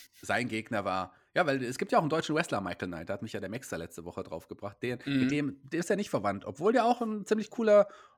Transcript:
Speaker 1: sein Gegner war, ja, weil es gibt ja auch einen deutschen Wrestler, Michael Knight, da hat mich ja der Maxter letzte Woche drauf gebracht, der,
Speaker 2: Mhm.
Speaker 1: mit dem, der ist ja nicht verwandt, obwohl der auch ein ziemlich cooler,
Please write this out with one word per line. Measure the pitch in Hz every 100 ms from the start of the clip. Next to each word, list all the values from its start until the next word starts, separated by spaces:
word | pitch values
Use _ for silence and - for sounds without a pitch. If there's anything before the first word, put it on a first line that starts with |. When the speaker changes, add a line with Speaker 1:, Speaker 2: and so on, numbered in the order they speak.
| - -
Speaker 1:
sein | - 107 123
Gegner | 110 104 110
war, | 98 92 90 - _
ja, | - 170
weil | 135
es | 120 131
gibt | 196
ja | 240
auch |
einen | 156
deutschen | 156 -
Wrestler, | 151 165 110
Michael | 95 87 92
Knight, | 85 82
da |
hat | 101
mich | 113
ja | 104
der | 95
Maxter | 113 131 82
letzte | 82 -
Woche | 85 85
drauf | 92 82 -
gebracht, | - 101 -
der, | 120 123 -
Speaker 2:
Mhm. | 135
Speaker 1:
mit | 131
dem, | 143 143 131 -
der | 160
ist | 175
ja | 196
nicht | 208
verwandt, | 131 101 101
obwohl | - - 185
der | 247
auch | 226 240
ein | 226 214
ziemlich | 190 220 202
cooler, | - 226 208 196 - -